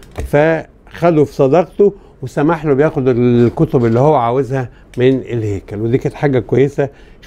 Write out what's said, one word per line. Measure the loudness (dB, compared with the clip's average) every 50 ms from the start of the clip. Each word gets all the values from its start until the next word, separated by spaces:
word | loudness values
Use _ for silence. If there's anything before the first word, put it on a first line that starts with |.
| -20 -20 -12 -10 -8
فخده | -2 0 0 2 2 0 -2 -4 -10 _ _ _ -20 -10 -2 0 2 2 2 2
في | 0 0
صداقته | 0 0 2 2 2 0 0 0 0 0 0 0 -2 -20 -20 -20 -16 -14
وسمح | -10 -6 -2 0 0 0 -2 -2
له | -2 0
بياخد | 0 0 0 0 -2 -2 0
الكتب | 0 2 2 2 4 4 2 2 2 0 -2 0 0 0 0
اللي | 2 2 2
هو | 2 2 2
عاوزها | 2 0 0 0 -2 -2 -2 -4 -6 -6 -8 -12 -20 -20 -16 -6
من | 0 2 2 2 0
الهيكل، | -2 -6 -6 -6 -4 -4 -6 -6 -8 -10 -10 -6
ودي | -4 -2 -2 -2
كانت | -2 -4 -6
حاجة | -4 -4 -2 0 -2
كويسة | -2 0 0 0 0 0 0 -4 -6 -6 -6 -14 -20 -20 -20 -18 -4